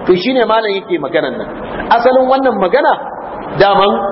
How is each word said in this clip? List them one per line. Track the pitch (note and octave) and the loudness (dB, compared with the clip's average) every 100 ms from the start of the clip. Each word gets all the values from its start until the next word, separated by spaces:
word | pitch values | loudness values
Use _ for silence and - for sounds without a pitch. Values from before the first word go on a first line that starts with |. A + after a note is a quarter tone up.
To | - F3+ | 2 0
shine | G#3 C4 | 2 0
malam | A3 A3 A3 G3 | 2 0 0 -4
yake | F#3 F3 | -4 -4
maganan | C#3 D#3 C#3 A2+ | -2 -2 -2 -4
nan. | - - - - - | -10 -10 -10 -10 0
Asalin | A#3+ B3 C4 B3+ | 2 4 4 4
wannan | C4+ C4+ G#3 | 2 2 0
magana | F#3 A#3 D4+ A3 - - - - - - | 0 2 2 0 -4 -12 -12 -12 -10 2
daman | G3 F#3+ G3+ A3+ - | 2 4 2 0 -4